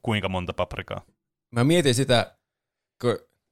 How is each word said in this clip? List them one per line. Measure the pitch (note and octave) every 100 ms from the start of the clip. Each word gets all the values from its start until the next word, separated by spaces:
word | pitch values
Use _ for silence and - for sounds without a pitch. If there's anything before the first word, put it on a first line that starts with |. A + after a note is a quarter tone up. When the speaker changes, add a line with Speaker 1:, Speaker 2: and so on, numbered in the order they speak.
Speaker 1:
kuinka | A#2 G#2+ F#2
monta | F#2 F2
paprikaa. | - F2+ - - - - _ _ _ _
Speaker 2:
Mä | A#2
mietin | C3+ F3 C#3+
sitä, | A#2+ C3 A#2 - _ _ _ _ _ _ _
kun, | A#2+ F#2+ - _ _